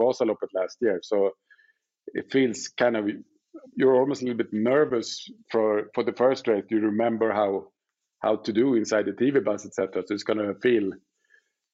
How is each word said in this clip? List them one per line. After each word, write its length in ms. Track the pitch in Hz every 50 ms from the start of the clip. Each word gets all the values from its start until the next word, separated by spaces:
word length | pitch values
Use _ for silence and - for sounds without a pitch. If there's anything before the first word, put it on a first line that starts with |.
Vasaloppet 480 | 113 131 123 - 123 107 104 - 101 -
last 260 | - 98 92 - - -
year, 200 | 120 107 95 85
so 280 | - - 107 101 98 95 - _ _ _ _ _ _ _ _ _ _ _ _ _ _ -
it 220 | - - - -
feels 360 | - 135 131 117 104 - - -
kind 280 | - - 123 120 113
of, 120 | 107 104 101 98 - - _ _ _ _ _ - - - - -
you're 180 | - 135 131 131
almost 280 | 127 135 143 135 123
a 20 | 127
little 140 | 123 120 113
bit 140 | 113 -
nervous 800 | 107 107 110 123 135 151 151 131 127 113 110 - - - - - - - _ -
for, 400 | - 113 110 107 104 104 - - -
for 80 | 123
the 100 | 110 113
first 360 | - - 120 131 139 135 - 120
race. 160 | 107 101 101 -
You 100 | 113 107
remember 520 | 107 107 104 110 117 120 113 107 113 110
how, 360 | 101 104 104 98 98 95 - - _ _ _ _ _ _ _ _ _ _
how 180 | - 107 110
to 160 | 104 - 117
do 220 | 101 110 131 139 123
inside 320 | 110 107 - 110 107 98
the 60 | 101
T 180 | 95 - 120 139
V 100 | 139 135
bus, 240 | 98 107 104 - -
et 100 | 95 -
cetera. 280 | 98 95 - - 92 90
So 100 | - 104
it's 100 | 101 -
gonna 300 | - 107 107 104 101 95
feel, 360 | - - - 127 107 98 95 90 - _ _ _ _ _ _ _ _ _ _ _ _ _ _